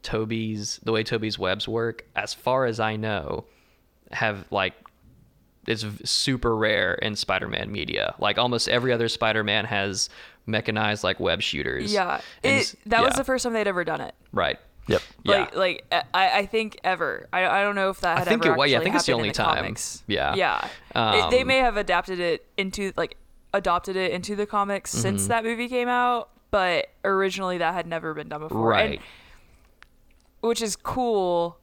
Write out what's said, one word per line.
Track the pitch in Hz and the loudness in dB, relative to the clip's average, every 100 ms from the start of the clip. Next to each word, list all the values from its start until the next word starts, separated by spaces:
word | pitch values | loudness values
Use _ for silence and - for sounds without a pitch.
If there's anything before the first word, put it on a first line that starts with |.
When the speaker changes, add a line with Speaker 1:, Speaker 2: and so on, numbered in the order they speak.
Speaker 1:
Toby's, | - 110 110 113 110 107 101 - | -4 -4 -4 -4 -4 -6 -8 -6
the | - | -2
way | 110 | 0
Toby's | 110 117 110 104 | 0 -2 -2 -2
webs | 92 92 - | -2 -2 -2
work, | 113 117 110 - - | -2 -2 -4 -6 -6
as | 101 | -6
far | - - 131 127 | -4 0 2 0
as | 113 | 0
I | 110 107 | -2 -2
know, | 110 101 71 - - _ _ _ _ _ _ | -2 -4 -4 -8 -8 _ _ _ _ _ _
have, | - 113 101 - | -4 -2 -4 -4
like, | 101 95 - - _ - - - _ _ _ - | -2 -2 -4 -20 _ -20 -20 -20 _ _ _ -4
it's | 113 | -4
v-, | 110 107 - | -4 -8 -2
super | - - 127 120 113 | 0 0 0 0 2
rare | 107 101 92 87 | 2 2 2 0
in | 107 104 | -2 -2
Spider-Man | - 95 - - 110 | -2 0 0 -4 -4
media. | 101 78 50 50 - | -6 -4 -2 -2 0
Like, | 104 104 | 0 2
almost | 123 117 - | 2 2 2
every | 120 127 | 2 2
other | 120 117 | 2 0
Spider-Man | - 113 110 104 107 104 | 2 2 2 2 0 0
has | 104 98 92 - - - - - | -2 -2 -2 -4 -6 -20 -16 -4
mechanized, | 107 110 107 104 107 | -2 0 0 0 2
like, | 92 98 | 0 0
web | 90 90 | 0 0
shooters." | - 69 64 64 202 | 0 -2 -2 -2 -2
Speaker 2:
Yeah. | 208 180 151 - - | 0 0 -2 -6 -4
Speaker 1:
And | 254 277 | 2 2
Speaker 2:
It, | |
Speaker 1:
s-, | - - 214 | 0 -6 0
Speaker 2:
that | 226 | 4
was | 247 | 4
Speaker 1:
yeah. | - | 2
Speaker 2:
the | |
first | 269 262 | 0 0
time | 240 | 0
they'd | 226 202 | 0 0
ever | 180 | 0
done | 165 156 | -2 -4
it. | - - _ | -6 -12 _
Speaker 1:
Right. | - 80 - - - - | 0 0 0 -8 -16 0
Speaker 3:
Yep. | - - - | 0 0 -8
Speaker 1:
Yeah. | - 143 - | 2 2 2
Speaker 2:
Like, | 160 | 0
like, | 185 170 - 175 - 185 | 0 -2 -2 -2 0 2
I, | 190 175 | 2 2
I | 196 | 0
think | 220 220 - | -2 -4 -4
ever. | - 180 156 82 - | -2 -2 -2 -4 -4
I, | 180 185 | 0 2
I | 190 | 2
don't | 202 202 | 0 0
know | 190 | -2
if | 190 | 0
that | 180 165 | 0 0
Speaker 1:
I | |
Speaker 2:
had | 180 | 2
Speaker 1:
think | 160 | 2
Speaker 2:
ever | 165 156 | 4 4
Speaker 1:
it | |
wa-, | |
yeah, | 143 120 | 4 4
I | |
Speaker 2:
actually | 185 | 2
Speaker 1:
think | 196 | 2
it's | - | 2
the | |
Speaker 2:
happened | 120 | 0
Speaker 1:
only | 107 | 0
Speaker 2:
in | |
the | - | 0
Speaker 1:
time. | 107 - | 0 0
Speaker 2:
comics. | 98 107 - - - | -2 -6 -8 -10 -4
Speaker 1:
Yeah. | 98 71 | 0 0
Speaker 2:
Yeah. | 190 170 85 - | 2 0 0 -4
It, | - - - 214 - 82 | -10 -6 0 4 4 4
they | 254 | 2
Speaker 1:
Um, | 262 | 4
Speaker 2:
may | 262 | 4
have | 254 208 | 4 0
adapted | 180 175 175 185 | 0 0 0 -2
it | 175 160 - - | -2 -2 -4 -4
into, | 190 196 196 - | -4 -2 -4 -2
like, | 165 - - - - | -4 -6 -20 -20 -4
adopted | 196 190 175 185 190 | 0 2 0 0 -2
it | 185 | 0
into | 180 180 202 | -2 -4 -4
the | 208 | -2
comics | 208 202 202 - | 0 0 -2 -4
since | - 190 196 | -2 0 0
Speaker 1:
Mm-hmm. | 196 | 0
Speaker 2:
that | 233 | 0
movie | 226 233 240 | 0 -4 -2
came | 247 240 | -2 0
out, | 247 247 240 - _ _ | 2 2 0 -4 _ _
but | 208 185 165 - _ 196 | 2 2 2 -2 _ 0
originally | 190 190 185 185 180 | 2 2 0 -4 0
that | 165 180 | 0 -2
had | 170 | -4
never | 165 160 151 | -6 -6 -8
been | 151 | -8
done | 151 | -10
before. | 156 - 113 | -6 0 2
And | 110 214 | 4 2
Speaker 1:
Right. | - - - - - - - _ _ - _ _ _ _ _ | -2 -12 -20 -20 -20 -20 -20 _ _ -20 _ _ _ _ _
Speaker 2:
which | 226 226 | -2 0
is | 226 - | -2 -4
cool. | - - 247 208 185 175 170 170 | -4 -2 2 2 2 2 0 -4